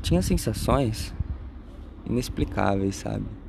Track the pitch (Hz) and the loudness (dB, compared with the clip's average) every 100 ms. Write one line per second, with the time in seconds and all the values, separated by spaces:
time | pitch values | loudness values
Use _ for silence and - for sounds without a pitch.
0 | - 170 185 180 - 107 - 127 127 110 | 4 4 4 2 2 0 4 4 4 0
1 | - - - - - - - - - - | -4 -4 -4 -4 -8 -12 -14 -14 -14 -12
2 | - 120 123 - 147 98 98 98 98 98 | -2 0 0 0 0 2 2 4 2 0
3 | 110 104 104 - | -4 -4 -4 -8